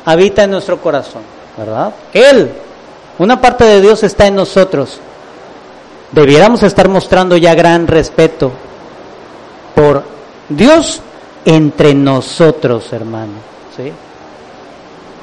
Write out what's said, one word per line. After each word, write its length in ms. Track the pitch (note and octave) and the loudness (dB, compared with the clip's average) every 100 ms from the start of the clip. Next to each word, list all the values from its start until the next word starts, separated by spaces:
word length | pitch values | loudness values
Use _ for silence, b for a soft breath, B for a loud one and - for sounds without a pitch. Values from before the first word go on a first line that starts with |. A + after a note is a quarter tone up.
| - | -4
habita 380 | E3 G3+ G3+ | 0 0 0
en 80 | G3 | -2
nuestro 280 | F#3+ - F3 | -4 -6 -6
corazón, 440 | E3+ C#3+ A#2 A#2 A2 - - - | -4 -6 -8 -16 -20 -20 -20 -16
¿verdad? 340 | A2 A2 G3 - - | -10 -8 -8 -10 -6
Él, 380 | F#3 C4+ B3+ C3 - - - - - - - | 2 4 4 0 -8 -20 -20 -20 -20 -20 -6
una 240 | F#3+ B3+ | -2 0
parte 220 | B3 B3 | 0 2
de 180 | A3+ G3+ | 2 4
Dios 220 | G3 G#3+ | 4 2
está 240 | G3 - G3+ | -2 0 0
en 80 | G3 | 0
nosotros. 640 | F3+ F#3+ F#3 D3+ B2+ - - - - - - - - - - - - | -2 0 0 -2 -6 -10 -20 -20 -20 -20 -20 -20 -20 -20 -20 -20 -6
Debiéramos 500 | D#3 C#3 D3 G#3 A#3+ | 0 2 4 4 2
estar 260 | G3 - F#3 | 0 2 0
mostrando 500 | F#3+ - F#3 F#3 F3 | 0 0 -2 0 2
ya 180 | F3 E3 | 2 2
gran 320 | E3+ E3+ E3 | 2 0 0
respeto 640 | D#3+ C3+ - D#3+ - C3+ B2+ - - - - - - - - - - - | -2 -2 0 0 0 -6 -6 -18 -20 -20 -20 -20 -20 -20 -20 -20 -20 -8
por 300 | - D3 C#3 - - - - - | 0 0 0 -6 -18 -20 -20 -12
Dios 540 | D3+ A#3+ E4 - - - - - - - | 0 2 2 0 -10 -18 -20 -20 -6 0
entre 500 | D#3+ D3 - D3+ C#3 | 2 0 0 0 2
nosotros, 960 | C#3 C3+ - - D#3+ D#3 B2+ A2+ - | 0 -2 -6 0 0 0 -4 -4 -8
hermano, 400 | A#2 A2 A2+ G#2+ G#2 - - - - | -12 -12 -12 -14 -16 -20 -20 -20 -18
¿sí? 160 | C3 E3 - - - - - - - - - - - - | -18 -18 -20 -20 -20 -20 -20 -20 -20 -20 -20 -20 -20 -20